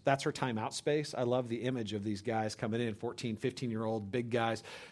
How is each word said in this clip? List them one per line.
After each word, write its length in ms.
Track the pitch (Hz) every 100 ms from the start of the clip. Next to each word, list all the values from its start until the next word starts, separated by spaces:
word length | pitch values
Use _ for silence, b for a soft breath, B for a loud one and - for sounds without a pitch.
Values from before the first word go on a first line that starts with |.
That's 200 | - 135
her 80 | 156
timeout 420 | - 131 110 120
space. 420 | - - 151 151 -
I 60 |
love 260 | 120 123 120
the 140 | 117
image 300 | 120 131 104
of 100 | 107
these 180 | 101 101
guys 320 | 110 110 110
coming 260 | - 113 113
in, 140 | 120
fourteen, 420 | 104 120 - 120 110
fifteen-year-old 760 | 131 123 123 110 110 110 101
big 180 | 123 120
guys 320 | 117 113 113 B B B